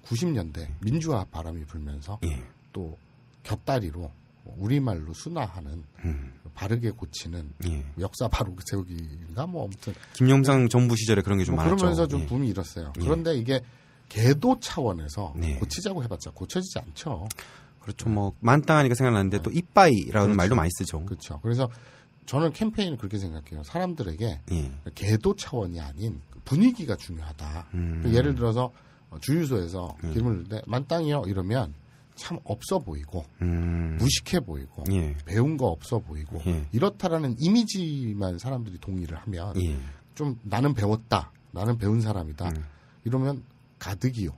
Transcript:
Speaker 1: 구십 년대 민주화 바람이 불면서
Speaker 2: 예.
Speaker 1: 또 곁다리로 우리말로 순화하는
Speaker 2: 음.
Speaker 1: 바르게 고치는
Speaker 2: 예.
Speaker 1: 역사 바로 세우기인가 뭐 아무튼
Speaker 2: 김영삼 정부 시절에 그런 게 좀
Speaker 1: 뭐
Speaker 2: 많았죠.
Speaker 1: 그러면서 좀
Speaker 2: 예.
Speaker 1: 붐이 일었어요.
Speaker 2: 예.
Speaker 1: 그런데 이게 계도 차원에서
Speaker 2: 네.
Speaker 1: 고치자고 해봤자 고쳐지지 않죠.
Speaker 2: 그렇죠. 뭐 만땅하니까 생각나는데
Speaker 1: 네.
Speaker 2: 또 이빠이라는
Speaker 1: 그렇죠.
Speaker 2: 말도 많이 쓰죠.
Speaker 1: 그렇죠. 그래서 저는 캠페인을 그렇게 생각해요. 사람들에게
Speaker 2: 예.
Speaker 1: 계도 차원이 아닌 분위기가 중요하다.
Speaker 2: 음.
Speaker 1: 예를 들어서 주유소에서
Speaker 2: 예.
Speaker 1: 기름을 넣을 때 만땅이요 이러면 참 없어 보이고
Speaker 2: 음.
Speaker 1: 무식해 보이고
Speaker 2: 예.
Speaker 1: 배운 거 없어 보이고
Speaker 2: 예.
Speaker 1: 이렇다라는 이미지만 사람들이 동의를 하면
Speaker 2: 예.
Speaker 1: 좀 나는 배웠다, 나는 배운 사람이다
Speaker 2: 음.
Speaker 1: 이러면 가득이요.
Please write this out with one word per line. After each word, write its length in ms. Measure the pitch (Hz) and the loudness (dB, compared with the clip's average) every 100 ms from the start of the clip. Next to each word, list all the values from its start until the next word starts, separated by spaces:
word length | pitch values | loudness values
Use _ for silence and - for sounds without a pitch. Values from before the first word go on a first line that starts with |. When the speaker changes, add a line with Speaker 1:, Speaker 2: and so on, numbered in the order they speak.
Speaker 1:
구십 260 | - 117 175 | -4 -2 0
년대 420 | 131 82 78 73 76 | -2 -4 -8 -8 -4
민주화 440 | 101 160 160 120 90 | -2 0 0 -2 -2
바람이 340 | 80 82 85 76 | -8 -8 -8 -10
불면서 520 | 80 73 71 76 104 | -10 -8 -10 -10 -6
Speaker 2:
예. 180 | 85 69 64 - _ | -4 -4 -8 -20 _
Speaker 1:
또 240 | 98 85 78 _ _ - _ | -10 -10 -12 _ _ -20 _
곁다리로 680 | - 107 - 135 92 78 85 - - _ - 76 | -6 -6 0 -2 -2 -6 -10 -14 -20 _ -18 -6
우리말로 540 | 101 143 127 87 78 | 0 2 2 -2 -4
순화하는 680 | 85 156 170 107 87 71 80 78 - | -10 -8 -6 -6 -6 -10 -12 -14 -8
Speaker 2:
음. 280 | 80 71 65 - 82 | -6 -4 -8 -16 -20
Speaker 1:
바르게 360 | - 98 117 117 | -10 -2 0 -2
고치는 600 | - 76 - 82 85 73 - 87 | -4 -12 -12 -10 -10 -10 -6 -4
Speaker 2:
예. 160 | 76 69 76 | -4 -6 -6
Speaker 1:
역사 300 | 92 - 113 | -6 -4 -2
바로 260 | - 95 90 - | 0 -2 -6 -4
세우기인가 760 | 98 90 85 80 76 82 87 170 | -4 -4 -8 -10 -12 -8 -6 -6
뭐 180 | 170 | -6
아무튼 280 | 101 98 - - - | -8 -8 -10 -10 -14
Speaker 2:
김영삼 540 | - 127 139 135 135 120 | 4 8 8 8 6 6
정부 280 | 123 123 117 | 6 6 4
시절에 260 | 110 101 | 4 4
그런 160 | 92 98 | 4 2
게 60 | |
좀 100 | 90 82 | 2 4
Speaker 1:
뭐 80 | |
Speaker 2:
많았죠. 120 | 80 196 | 4 4
Speaker 1:
그러면서 300 | 185 165 160 | 4 4 2
좀 140 | 139 | 0
Speaker 2:
예. 40 | 76 | 0
Speaker 1:
붐이 220 | 123 131 | 0 0
일었어요. 440 | 95 87 85 76 71 | -2 -6 -8 -8 -2
Speaker 2:
예. 40 | |
Speaker 1:
그런데 320 | 85 165 165 143 | 0 0 0 0
이게 240 | 113 131 - - _ _ _ | 2 0 -2 -20 _ _ _
계도 500 | 113 117 147 240 262 | 4 6 6 4 2
차원에서 720 | - - 123 87 76 90 90 76 | 0 -2 0 -2 -4 -6 -6 -2
Speaker 2:
네. 200 | 82 69 | -2 0
Speaker 1:
고치자고 460 | - - 196 190 | -2 -4 -4 -4
해봤자 260 | 117 90 78 | -4 -6 -10
고쳐지지 460 | - 90 185 185 - | -10 -4 -4 -4 -8
않죠. 480 | 113 76 156 95 104 - - - - - | -10 -10 -6 -6 -6 -10 -16 -20 -20 -14
Speaker 2:
그렇죠. 280 | - - 120 | -12 -4 0
뭐 240 | 104 101 - | 0 0 0
만땅하니까 540 | 117 143 147 156 131 | 6 6 6 6 6
생각나는데 440 | 120 127 110 98 101 | 4 4 4 4 2
Speaker 1:
네. 40 | |
Speaker 2:
또 80 | - | 0
이빠이라는 600 | 165 175 - 180 110 - | -2 4 8 8 8 4
Speaker 1:
그렇죠. 220 | 107 104 101 | 4 6 6
Speaker 2:
말도 180 | 90 | 6
많이 160 | 120 82 - | 6 4 0
쓰죠. 260 | 92 78 | -4 -4
Speaker 1:
그렇죠. 360 | 92 90 - 73 | -6 -8 -8 -6
그래서 260 | 113 117 123 - - - _ _ - | 0 2 0 -4 -20 -20 _ _ -4
저는 260 | 135 160 | 0 0
캠페인을 460 | - 220 220 190 139 | 2 -2 0 -2 -2
그렇게 200 | 98 104 | -4 -4
생각해요. 460 | 95 78 73 76 | -4 -6 -10 -12
사람들에게 760 | 73 165 180 160 98 80 113 73 - | -6 -2 -2 -2 -4 -2 -4 -4 -2
Speaker 2:
예. 200 | 85 69 69 - | -2 -2 -6 -12
Speaker 1:
계도 400 | - 95 107 190 | -4 2 4 4
차원이 460 | 202 - 127 92 85 | 0 -4 -4 -4 -6
아닌 400 | 71 69 110 73 - - | -10 -6 -6 -6 -14 -20
분위기가 500 | - 143 247 240 147 95 | -2 6 6 4 -4 -4
중요하다. 720 | - 82 76 76 76 78 82 | -6 -10 -8 -8 -8 -8 -6
Speaker 2:
음. 280 | 90 85 82 117 | -4 -2 0 4
Speaker 1:
예를 220 | 113 143 127 | 4 4 2
들어서 340 | 117 113 127 - - - _ 80 | 2 2 -2 -6 -20 -20 _ -8
주유소에서 760 | - 160 151 117 85 92 87 71 | 0 2 2 0 -2 -6 -8 -8
Speaker 2:
예. 40 | 85 | -4
Speaker 1:
기름을 220 | 78 120 | 0 0
넣을 100 | 98 85 | -2 -4
때 140 | 107 - | -10 -4
만땅이요 580 | 120 143 170 156 143 95 | -6 -2 -2 0 0 -2
이러면 480 | 95 90 127 85 73 - - _ | -2 0 0 -2 -8 -20 -20 _
참 240 | - - - | -16 -10 -10
없어 340 | - 127 - 190 | -6 -8 -2 -4
보이고 460 | 107 73 73 90 76 - | -2 -8 -6 -8 -8 -4
Speaker 2:
음. 540 | 87 85 85 85 82 80 | 0 0 0 0 -2 2
Speaker 1:
무식해 400 | 135 - - 180 | 2 0 0 -2
보이고 440 | 120 73 65 - 85 | -2 -10 -10 -8 0
Speaker 2:
예. 220 | 95 78 71 73 | 0 0 -4 -2
Speaker 1:
배운 300 | 104 135 156 | 2 2 2
거 100 | 120 | 0
없어 320 | 82 - 113 | -2 -4 -4
보이고 420 | - 78 73 85 90 | -4 -10 -8 -4 0
Speaker 2:
예. 180 | 82 76 | 0 0
Speaker 1:
이렇다라는 640 | 113 196 202 185 165 139 117 | 2 0 0 -2 0 0 0
이미지만 1000 | 160 226 214 196 165 143 117 101 95 87 | 4 4 4 -2 -2 -2 -2 -2 -2 -2
사람들이 400 | 120 131 110 87 | -4 -6 -6 -10
동의를 380 | - 92 82 80 | -6 -4 -4 -6
하면 340 | - 87 98 92 | -6 -6 -4 0
Speaker 2:
예. 140 | 85 69 67 69 - | 0 -2 -6 -14 -18
Speaker 1:
좀 240 | - 147 117 | -6 -4 -4
나는 300 | 104 104 139 | -2 2 2
배웠다, 560 | 120 101 107 - 101 73 - - | 4 2 2 2 0 0 -16 -12
나는 260 | 87 107 120 | -4 0 2
배운 240 | 98 113 | 2 2
사람이다 480 | 110 98 78 73 85 | 2 -2 -4 -6 -4
Speaker 2:
음. 160 | 80 76 - _ - | -4 -8 -16 _ -10
Speaker 1:
이러면 380 | 113 131 135 135 - - _ _ | -2 0 0 -2 -10 -20 _ _
가득이요. 520 | - 95 131 117 90 | -10 -2 -2 0 -4